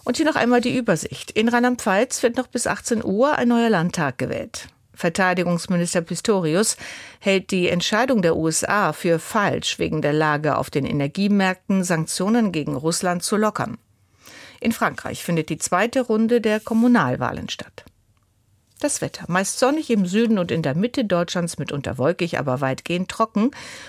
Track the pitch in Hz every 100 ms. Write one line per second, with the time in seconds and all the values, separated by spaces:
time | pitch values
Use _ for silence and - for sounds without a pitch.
0 | - 247 302 - 233 247 240 254 240 165
1 | - - - - 226 240 247 247 - 190
2 | 254 - 233 233 247 247 - 202 - 220
3 | - 196 269 294 240 233 233 196 170 170
4 | 147 - - - - - - _ _ -
5 | 175 170 185 180 175 175 - 180 175 185
6 | 170 170 - 202 160 165 220 - - -
7 | - - - 190 185 190 175 175 - 214
8 | 269 240 170 165 160 160 - 202 180 151
9 | 180 165 - 226 196 131 - - 165 156
10 | 151 151 156 147 151 131 135 147 135 147
11 | 143 170 202 202 190 185 _ 190 180 165
12 | 160 - 185 240 214 170 143 139 156 170
13 | 185 175 - 208 214 - 113 - _ _
14 | _ _ - - - - - 226 202 139
15 | - - - 170 151 156 - 180 226 262
16 | 247 220 226 240 220 214 - 226 240 240
17 | 135 127 123 - - - - - - _
18 | _ _ _ _ _ _ _ _ 294 -
19 | - - - 175 190 - 254 311 302 220
20 | 180 202 233 214 175 139 156 143 233 -
21 | 220 175 170 185 170 - 143 143 - 131
22 | 131 175 170 - 143 127 135 131 - 175
23 | 185 - 220 - 233 - - -